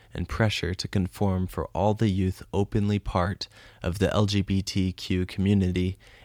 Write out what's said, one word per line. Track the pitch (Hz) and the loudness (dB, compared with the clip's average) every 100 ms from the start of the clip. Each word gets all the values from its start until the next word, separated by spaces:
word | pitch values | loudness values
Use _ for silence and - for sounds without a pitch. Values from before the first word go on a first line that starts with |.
| - | -14
and | - 87 | -8 -6
pressure | - 110 - 87 | 0 0 0 -4
to | 92 - | -6 -4
conform | 104 90 - 101 92 90 | -2 -2 0 0 0 -2
for | - - | -4 -6
all | 76 101 | 0 0
the | 107 113 | 2 2
youth | 95 92 - - | 2 0 -2 -4
openly | 98 101 113 101 104 | -2 0 0 0 0
part | - 95 90 190 - - - - | 0 -2 0 -2 -10 -16 -20 -8
of | - 92 | -4 0
the | 92 | 2
L | 101 101 | 2 2
G | 101 | 2
B | 95 95 | 0 0
T | 95 101 92 | -2 0 -2
Q | - - 92 90 | -2 -2 -2 -2
community | - 98 101 92 90 92 95 - - | 0 4 4 4 2 -2 -4 -12 -20